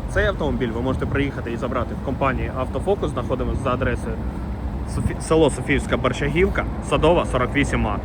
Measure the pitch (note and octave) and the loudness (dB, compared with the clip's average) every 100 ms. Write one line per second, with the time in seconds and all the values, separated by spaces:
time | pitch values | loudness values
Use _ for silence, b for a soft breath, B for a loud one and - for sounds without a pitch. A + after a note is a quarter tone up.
0 | - F#3+ G#3 F#3+ D3+ A#2+ B2 A#2 B2+ - | 0 0 0 0 0 0 0 0 -2 -2
1 | C3+ C#3 C#3 C3 A#2 A#2 B2+ B2+ A2+ - | 0 0 0 -2 -6 -4 -2 -2 -4 -4
2 | D3 C3 C3+ A#2 A#2 B2+ B2+ F3+ F#3 G3 | -4 0 0 0 -2 -2 -4 -2 0 0
3 | - C3+ G#2+ C3 A#2+ A2+ C3 B2 B2+ A#2+ | 0 -2 -2 -2 -2 -2 0 0 0 -2
4 | A2+ A#2 - - - - - - - - | -4 -4 -4 -6 -6 -6 -4 -4 -4 -2
5 | - D#3 - D#3+ D3 - C3+ C3 - A#2+ | -2 -2 2 6 6 4 0 0 2 0
6 | B2 - C#3+ D3+ - - - - - D3 | 0 0 0 2 2 2 -2 -4 0 4
7 | D3+ E3+ A#2 B2+ B2 C#3 C3+ B2 A2+ G2 | 6 4 4 0 2 2 2 2 0 -2